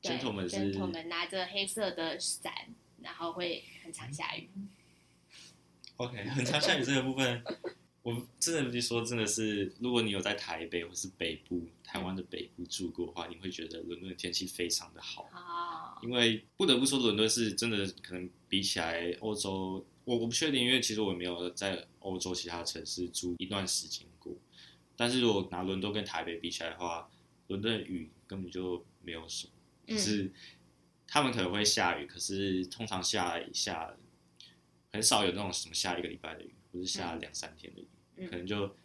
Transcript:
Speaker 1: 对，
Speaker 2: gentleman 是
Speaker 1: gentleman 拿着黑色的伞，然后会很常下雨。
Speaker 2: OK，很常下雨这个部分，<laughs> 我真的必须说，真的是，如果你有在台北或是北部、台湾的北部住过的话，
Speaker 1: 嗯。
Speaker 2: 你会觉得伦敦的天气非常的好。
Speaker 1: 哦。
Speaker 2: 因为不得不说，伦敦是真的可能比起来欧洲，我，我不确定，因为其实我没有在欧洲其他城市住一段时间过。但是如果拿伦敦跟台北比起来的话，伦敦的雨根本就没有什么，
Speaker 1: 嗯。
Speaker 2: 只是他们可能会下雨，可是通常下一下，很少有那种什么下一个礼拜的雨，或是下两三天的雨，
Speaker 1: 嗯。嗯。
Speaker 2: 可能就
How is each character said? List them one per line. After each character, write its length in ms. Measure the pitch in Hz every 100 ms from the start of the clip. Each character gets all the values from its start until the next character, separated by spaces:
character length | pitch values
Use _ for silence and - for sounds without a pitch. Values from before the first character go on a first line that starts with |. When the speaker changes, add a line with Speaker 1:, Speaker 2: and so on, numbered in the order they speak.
Speaker 1:
对， 100 | 143 127
Speaker 2:
gentleman 320 | 127 101 90
是 240 | 95 98
Speaker 1:
gentleman 340 | 98 95 - 165
拿 200 | 170 175
着 180 | 190 180
黑 220 | 202 196
色 240 | - 202
的 280 | 175 165 -
伞， 540 | - - 175 - - 233 _ -
然 100 | -
后 200 | 170 170
会 300 | 170 175 - - -
很 100 | -
常 180 | - 120
下 240 | 147 - -
雨。 140 | - 196 202 - - - _ _ _ - - - _ _ - _
Speaker 2:
OK， 260 | 123 120 101
很 140 | 135
常 160 | 123 151
下 200 | 147 160
雨 40 |
这 100 | 127 135
个 80 |
部 120 | 131 131
分， 280 | 131 117 - - -
<laughs> 340 | - _ _
我 240 | 117 120 - -
真 140 | -
的 160 | 165 127
必 40 |
须 80 | 120
说， 220 | 117 117
真 140 | 113 120
的 80 | 107
是， 480 | 113 110 104 95 -
如 120 | 120
果 100 | 120
你 100 | 110
有 80 | 101
在 140 | 98 101
台 300 | - 80 82
北 160 | 87 85
或 80 |
是 140 | - 95 -
北 200 | 82 78
部、 280 | - 87 82 -
台 160 | - 85
湾 160 | 90 95
的 60 |
北 240 | 90 - - -
部 80 | 85
住 260 | - 90
过 160 | 82 85
的 40 |
话， 140 | 87 82
Speaker 1:
嗯。 40 |
Speaker 2:
你 40 | 85
会 120 | 95
觉 160 | 87 82
得 120 | 82
伦 180 | 85 87
敦 100 | 95
的 60 | 90
天 160 | 92
气 140 | 87 92
非 240 | - 87
常 240 | - 87
的 80 | -
好。 280 | - - -
Speaker 1:
哦。 640 | 175 175 170 175 160 160 -
Speaker 2:
因 60 | 117
为 340 | 123 117 110 - _
不 80 | 190
得 120 | 123
不 80 | 135
说， 140 | 135
伦 160 | 120 104
敦 120 | 110
是 260 | 120 110
真 160 | 98 117
的 180 | 107 95 -
可 100 | -
能 160 | 90 90 - _
比 120 | 95
起 180 | 95 -
来 320 | 82 82 87 90
欧 120 | 110
洲， 500 | 107 98 95 92 92 - -
我， 140 | - 120
我 100 | 117
不 40 |
确 200 | 120 156
定， 120 | 135
因 60 | 120
为 100 | 131
其 140 | 117
实 80 | 107
我 120 | 104
没 100 | 90
有 260 | 87 87 90
在 360 | - 98 92 - -
欧 200 | 98 92
洲 160 | 90 90
其 120 | 87
他 140 | 85
城 220 | 82 82 76
市 240 | - 90
住 240 | - 90 87
一 60 | 92
段 200 | 101 92
时 200 | - -
间 180 | - - -
过。 160 | - - _ - - - _ -
但 120 | 120
是 120 | 127
如 100 | 120
果 140 | 101 92
拿 140 | 90
伦 180 | 92 95
敦 100 | 101
跟 140 | 104 98
台 180 | 82
北 120 | 85 85
比 160 | 85
起 120 | 82
来 60 | 82
的 80 | 82
话， 320 | 87 85 - - _ _ _
伦 140 | 98
敦 120 | 107
的 80 | 110
雨 300 | 85 90 78 - _
根 160 | 98
本 80 | 90
就 340 | 90 92 87 - _
没 120 | 85
有 140 | 82 82
什 200 | - -
么， 60 | - _ _ -
Speaker 1:
嗯。 100 | 220
Speaker 2:
只 60 |
是 280 | 104 104 95 - - - - _ _ _ -
他 160 | 147
们 80 | 135
可 100 | 113
能 100 | 92
会 120 | 101
下 340 | 104 - 90 80
雨， 80 | 71
可 140 | 87
是 460 | - 98 98 92 90
通 180 | - 110
常 160 | 95
下 380 | 90 107 87 85
一 120 | -
下， 420 | - - 85 82 - - _ _ _ - - _ _ _
很 100 | 107
少 240 | 107 107 98
有 60 |
那 100 | 90
种 100 | 90
什 160 | 87 82
么 60 |
下 240 | - 95 87
一 40 |
个 60 | 87
礼 100 | 80
拜 140 | 80 80
的 80 |
雨， 100 | 82 - -
或 80 | 90
是 60 | 92
下 300 | - 87 82
两 180 | -
三 220 | - 80 80
天 160 | -
的 80 | -
雨， 60 | - - _ -
Speaker 1:
嗯。 100 | 180
嗯。 20 |
Speaker 2:
可 80 | 87
能 80 | 92
就 300 | 104 98 -